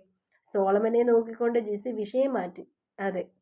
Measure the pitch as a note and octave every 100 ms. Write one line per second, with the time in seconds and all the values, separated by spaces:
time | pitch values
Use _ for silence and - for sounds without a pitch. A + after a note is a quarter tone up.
0 | - _ _ _ _ G#3 F#3+ G3+ A3+ A#3
1 | A#3+ A#3 A3+ A3+ A#3 A#3+ G#3+ G#3 B3+ A3
2 | G#3 B3+ C4+ A#3+ F3+ - - _ _ -
3 | G3 F#3 - _